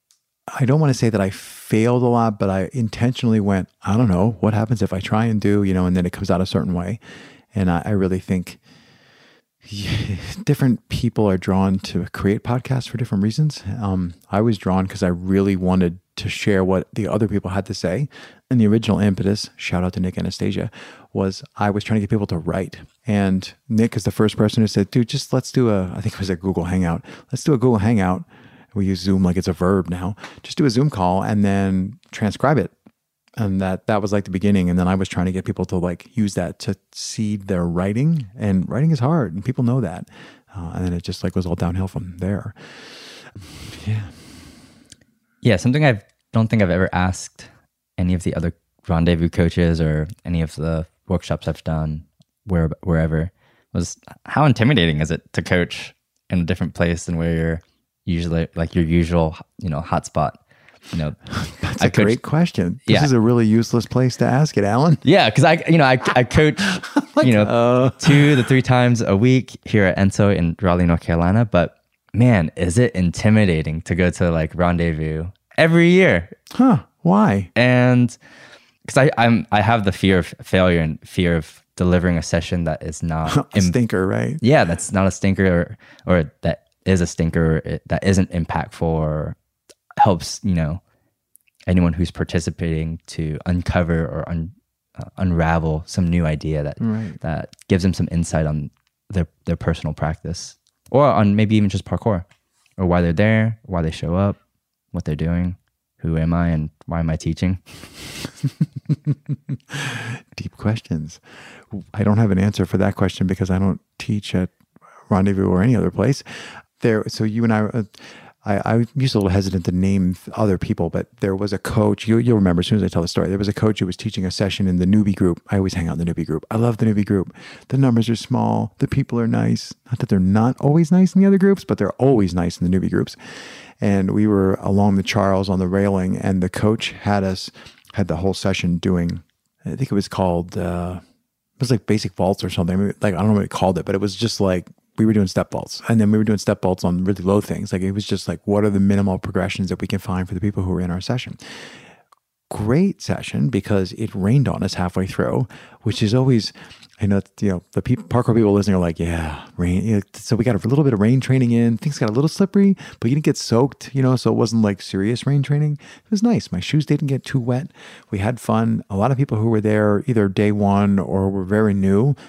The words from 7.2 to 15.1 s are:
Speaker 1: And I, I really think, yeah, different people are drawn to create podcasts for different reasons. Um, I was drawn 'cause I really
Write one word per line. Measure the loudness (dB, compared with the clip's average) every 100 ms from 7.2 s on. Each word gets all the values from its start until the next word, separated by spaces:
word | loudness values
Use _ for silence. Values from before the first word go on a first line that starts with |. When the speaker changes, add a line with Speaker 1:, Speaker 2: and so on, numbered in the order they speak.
| -20 -20 _
Speaker 1:
And | -2 0
I, | 0
I | 0
really | -2 0 -2
think, | -4 -4 -6 -14 _ _ _ _ _ _ _ _ _ _ -16
yeah, | -10 -6 -4 -4 -6 -10 -6
different | -2 2 2 0 -4
people | -4 -2 0 2
are | 0
drawn | 0 2 2 0
to | -4 -6 -6
create | -4 -2 -2
podcasts | -2 -4 -4 -6 -4
for | -6
different | -4 -2
reasons. | 0 0 -2 -2 -8 -6
Um, | -2 -2 -4 -8 -4
I | 0
was | 0 0
drawn | 0 0 -2
'cause | -2
I |
really | -2